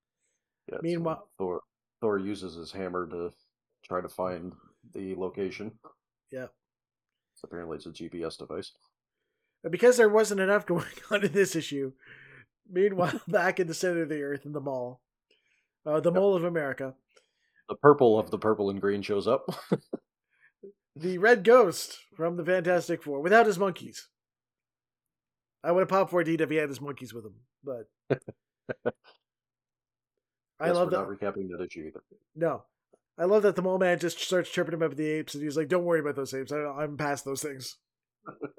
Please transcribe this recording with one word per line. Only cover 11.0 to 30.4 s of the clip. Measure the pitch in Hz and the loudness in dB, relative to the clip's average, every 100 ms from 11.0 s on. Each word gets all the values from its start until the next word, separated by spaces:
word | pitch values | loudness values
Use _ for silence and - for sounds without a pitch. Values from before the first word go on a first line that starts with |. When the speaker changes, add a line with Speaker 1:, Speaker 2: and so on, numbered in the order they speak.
| - | -4
Speaker 2:
on | 208 | 0
in | 196 | 0
this | 170 190 | 2 2
issue, | 165 - 143 135 131 - - - - - _ _ | 0 -4 -6 -6 -8 -20 -20 -20 -20 -20 _ _
meanwhile, | 180 202 190 175 - | 0 2 2 0 -2
<laughs> | - | 0
back | 190 180 185 | 2 2 0
in | 170 | -2
the | |
center | 160 185 170 | 0 0 0
of | 156 | -2
the | 151 | -4
earth | 143 143 143 | -4 -6 -8
in | |
the | 147 | -8
mall, | 139 131 123 113 _ _ _ _ _ _ _ _ 156 | -6 -4 -6 -10 _ _ _ _ _ _ _ _ -2
uh, | 151 | 2
the | 165 | 2
Speaker 1:
Yep. | 180 | 4
Speaker 2:
Mall | 202 | 4
of | 190 | 4
America. | 170 170 143 127 135 131 _ _ _ _ _ _ - | 0 -2 -4 -6 -8 -10 _ _ _ _ _ _ -12
Speaker 1:
The | 104 | 6
purple | 143 143 123 107 | 8 10 8 6
of | 104 | 2
the | 104 | -2
purple | 107 104 101 | 0 2 0
and | 98 | 0
green | 98 101 | -2 -2
shows | 95 101 95 | -2 -2 2
up. | 131 - - - | 0 -2 -12 -4
<laughs> | 185 - - - _ _ _ _ _ 196 - _ - | -4 -4 -14 -14 _ _ _ _ _ -20 -20 _ -10
Speaker 2:
The | 170 185 | -6 2
Red | 208 240 | 6 6
Ghost | 185 247 202 - - - - - | 8 8 8 2 -10 -14 -20 -4
from | 165 175 | -4 -2
the | |
Fantastic | 160 185 170 175 - 170 | 0 0 2 0 0 -4
Four, | 151 139 | -4 -4
without | 160 214 220 | 4 6 6
his | 180 | 4
monkeys. | 196 170 - - - _ _ _ _ _ _ _ _ _ _ _ _ _ _ _ | -2 -2 -12 -18 -20 _ _ _ _ _ _ _ _ _ _ _ _ _ _ _
I | 156 | 0
would | 175 | 2
have | 185 | 2
popped | 190 185 | 2 2
for | 175 | 0
a | |
deed | 160 165 | 0 0
if | 151 | 0
he | 156 | 0
had | 151 | -2
his | 127 | -6
monkeys | 143 135 127 | -10 -12 -12
with | 113 | -14
him, | 107 110 120 _ | -16 -20 _ _
but | 139 123 107 _ _ | -12 -12 -12 _ _
Speaker 1:
<laughs> | 135 - - _ _ - - 117 - _ _ _ _ _ _ _ _ _ _ _ _ _ _ | -6 -6 -20 _ _ -12 -6 -6 -8 _ _ _ _ _ _ _ _ _ _ _ _ _ _